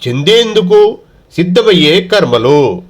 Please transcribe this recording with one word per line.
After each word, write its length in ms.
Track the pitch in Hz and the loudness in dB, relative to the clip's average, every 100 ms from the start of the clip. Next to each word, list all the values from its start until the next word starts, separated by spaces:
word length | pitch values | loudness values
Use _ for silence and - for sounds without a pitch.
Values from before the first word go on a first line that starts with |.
చెందేందుకు 760 | 123 127 151 226 226 214 185 208 208 247 _ _ _ | -8 -4 0 0 0 -2 0 2 2 -2 _ _ _
సిద్ధమయ్యే 600 | - 175 180 220 185 151 180 | -6 -2 0 2 2 2 0
కర్మలు. 600 | 180 208 143 117 120 147 127 90 - | 0 -2 0 0 0 2 0 -4 -12